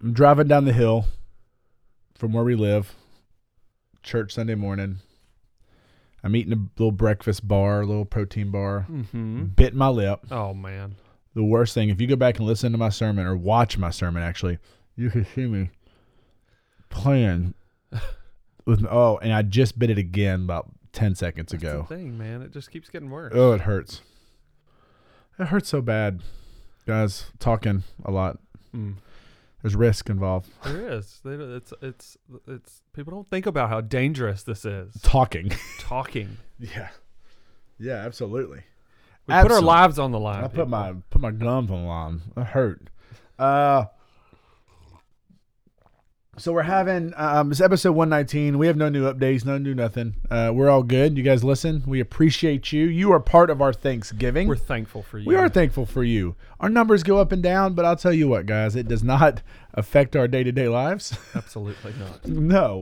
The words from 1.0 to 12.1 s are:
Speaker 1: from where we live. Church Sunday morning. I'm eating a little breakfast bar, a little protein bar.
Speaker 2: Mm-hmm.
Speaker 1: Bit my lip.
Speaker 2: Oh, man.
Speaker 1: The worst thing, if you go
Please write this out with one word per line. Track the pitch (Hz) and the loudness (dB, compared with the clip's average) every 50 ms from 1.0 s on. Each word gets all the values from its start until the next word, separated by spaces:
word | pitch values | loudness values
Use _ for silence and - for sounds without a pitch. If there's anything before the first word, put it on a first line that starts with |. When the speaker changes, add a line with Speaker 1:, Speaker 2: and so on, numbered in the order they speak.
| 107 - - - - - - - - _ _ _ _ _ _ _ _ _ _ _ _ _ _ | 0 -2 -2 -4 -8 -16 -18 -20 -20 _ _ _ _ _ _ _ _ _ _ _ _ _ _
Speaker 1:
from | - - 110 110 | -8 -6 -2 -2
where | 117 117 | 0 0
we | 120 123 | 2 2
live. | 110 107 101 104 104 98 - - - _ _ - _ _ _ _ _ _ _ _ _ _ _ _ _ _ _ _ _ | 2 2 2 2 0 -2 -4 -10 -20 _ _ -20 _ _ _ _ _ _ _ _ _ _ _ _ _ _ _ _ _
Church | _ - - 117 110 101 - | _ -6 -6 -4 -4 -4 -6
Sunday | 120 113 113 113 | -6 -4 -4 -4
morning. | 104 101 98 98 98 98 98 95 92 - _ _ _ _ _ _ _ _ _ _ _ _ _ _ _ _ _ _ _ _ _ _ - | -4 -4 -4 -4 -6 -6 -6 -8 -10 -14 _ _ _ _ _ _ _ _ _ _ _ _ _ _ _ _ _ _ _ _ _ _ -10
I'm | - 101 104 | -6 -2 -2
eating | 120 98 80 | -2 -2 -2
a | 113 110 98 101 - - | -2 -4 -4 -6 -4 -2
little | 113 110 | 0 0
breakfast | 104 95 110 107 107 - - 113 98 - - 98 | 2 2 2 0 0 0 -2 -4 -4 -4 -2 0
bar, | 104 98 98 101 104 104 | 0 2 2 2 0 0
a | 104 | -2
little | 101 104 104 101 | -2 -4 -4 -4
protein | 98 - 113 101 95 - 110 104 101 | -4 -4 -6 -6 -6 -6 -6 -6 -4
bar. | 98 101 98 98 101 101 98 - | -4 -4 -4 -4 -4 -6 -6 -8
Speaker 2:
Mm-hmm. | 165 143 113 101 - 117 113 110 110 123 101 | -8 -10 -10 -10 -10 -10 -8 -8 -8 -6 -8
Speaker 1:
Bit | 95 95 - 127 127 - | 4 6 6 6 6 4
my | 135 135 131 | 0 0 0
lip. | 127 113 101 98 101 - - - | 0 0 -2 -2 -4 -6 -8 -10
Speaker 2:
Oh, | 127 120 104 98 | -10 -8 -8 -8
man. | 95 98 95 95 98 95 98 101 101 - _ _ _ _ _ _ - | -10 -12 -12 -14 -14 -14 -14 -14 -16 -18 _ _ _ _ _ _ -4
Speaker 1:
The | 113 110 | -2 0
worst | 107 113 113 120 110 - | 2 2 2 2 0 0
thing, | 120 107 107 | 0 0 0
if | 101 92 | 0 0
you | 120 | 0
go | 123 | 0